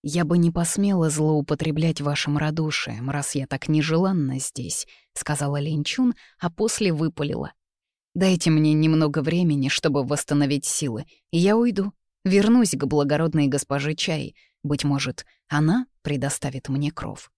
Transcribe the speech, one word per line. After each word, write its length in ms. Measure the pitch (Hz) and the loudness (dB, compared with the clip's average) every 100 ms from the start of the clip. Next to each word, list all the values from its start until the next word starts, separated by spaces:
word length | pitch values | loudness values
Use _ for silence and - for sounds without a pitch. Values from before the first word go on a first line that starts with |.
«Я 220 | 147 160 156 | -4 -2 2
бы 120 | 175 | 4
не 140 | 170 | 4
посмела 580 | 170 170 - 202 190 160 | 2 -2 0 2 2 2
злоупотреблять 920 | 151 156 151 143 147 156 156 160 156 | 2 2 2 0 -2 -2 0 0 0
вашим 360 | 143 143 - 147 | -2 -2 0 0
радушием, 720 | 151 156 156 - - 110 127 | 0 -2 -2 -4 -6 -6 -6
раз 240 | 143 143 | -4 -4
я 140 | 143 135 | -4 -4
так 220 | 135 - | -6 0
нежеланна 680 | 156 156 160 190 185 135 131 | 0 2 0 2 0 -2 -4
здесь», 480 | 135 - 120 - - - _ | -6 -8 -8 -8 -10 -16 _
сказала 460 | - - 147 143 143 | -12 -6 -4 -2 -4
Линчун, 540 | 143 151 143 - 254 - - _ | -2 -2 -4 0 0 0 -10 _
а 120 | 170 | -6
после 420 | - 220 - 202 | -2 -2 0 0
выпалила. 600 | 156 160 - 147 139 - - _ _ _ _ _ | 0 -2 -2 -6 -4 -8 -14 _ _ _ _ _
«Дайте 360 | - 190 175 170 | 0 2 2 4
мне 240 | 156 156 | 4 4
немного 480 | 151 156 160 156 147 | 4 4 4 2 0
времени, 480 | 143 170 175 143 135 | 0 2 2 2 0
чтобы 340 | - 160 143 | 0 0 0
восстановить 640 | 123 143 - 147 143 143 - | 0 -4 0 0 2 0 -2
силы, 400 | - 143 110 - _ _ | -4 -4 -6 -10 _ _
и 80 | 165 | 0
я 180 | 185 220 | 2 4
уйду. 380 | 240 202 196 - _ _ 190 | 2 0 -4 -8 _ _ 2
Вернусь 460 | 196 208 240 226 | 4 6 6 4
к 140 | - 139 | 0 0
благородной 640 | 147 143 147 165 156 143 | 0 2 2 2 2 2
госпоже 480 | 135 - 139 143 160 | 0 -2 -4 -2 -4
Чай. 400 | - 156 - - _ _ | -4 -4 -6 -14 _ _
Быть 200 | 139 143 | -4 -2
может, 420 | 143 139 135 - - _ _ | 0 0 -2 -8 -14 _ _
она 380 | 147 156 220 254 _ | 0 2 2 -2 _
предоставит 680 | - 143 139 - 143 131 - | -6 -4 -2 -4 -6 -8 -6
мне 240 | 135 143 | -4 -4
кров». 400 | - - - - | -6 -10 -12 -20